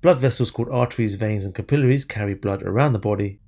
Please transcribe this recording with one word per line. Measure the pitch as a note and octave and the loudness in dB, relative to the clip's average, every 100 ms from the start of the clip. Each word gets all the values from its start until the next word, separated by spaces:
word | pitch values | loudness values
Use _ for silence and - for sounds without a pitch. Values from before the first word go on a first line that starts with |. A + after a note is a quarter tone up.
Blood | E3 D3+ | 4 4
vessels | B2+ - A#2+ | 2 0 -4
called | - A#2 | -2 -4
arteries, | B2 B2 - A2 G2 | 0 -2 0 -2 -2
veins, | G#2+ G#2+ | -2 -2
and | G2 | -6
capillaries | F#2 G2+ C#3+ B2+ C#3 | -8 -2 2 4 2
carry | - G#2+ G2+ | 0 -6 -4
blood | G2 G2 G2 | -2 -4 -4
around | F#2 G2+ D3 | -2 2 2
the | A2 | 2
body, | G#2 G2+ G#2 G2+ | 0 -2 -2 -6